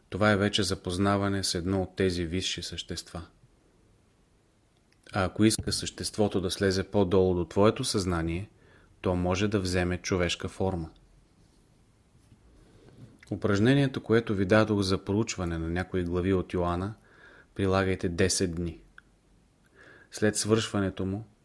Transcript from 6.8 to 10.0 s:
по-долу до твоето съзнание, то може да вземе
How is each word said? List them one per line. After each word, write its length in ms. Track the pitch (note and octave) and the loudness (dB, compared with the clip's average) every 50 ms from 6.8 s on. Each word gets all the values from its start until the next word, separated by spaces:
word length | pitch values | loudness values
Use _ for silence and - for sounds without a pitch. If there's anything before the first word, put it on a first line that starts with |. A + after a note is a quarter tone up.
| F#2 | -2
по-долу 520 | - - G#2 G2+ F2 G2 F#2+ F#2 F#2 F2+ | 0 2 2 2 4 4 4 4 4 2
до 100 | F2 E2+ | 0 -2
твоето 380 | - - G2 G2+ A2 A2 - C3 | -2 2 4 4 4 4 2 -4
съзнание, 680 | - - G#2+ F2+ F#2 F2+ E2 E2 E2 E2 F2+ G#2 - _ _ _ - - - _ _ _ - | -4 -2 -2 -2 0 -2 -2 -2 -2 -4 -4 -6 -10 _ _ _ -20 -20 -20 _ _ _ -6
то 140 | - G2 F2+ | -2 -2 0
може 320 | F2+ F2+ F2+ F#2 F#2 G#2 G#2 | 0 0 0 0 0 0 0
да 120 | G#2+ G#2 | 0 0
вземе 420 | F#2 F#2 F2+ F#2 F2+ F2+ F2+ F2 | -2 0 0 0 0 0 -2 -4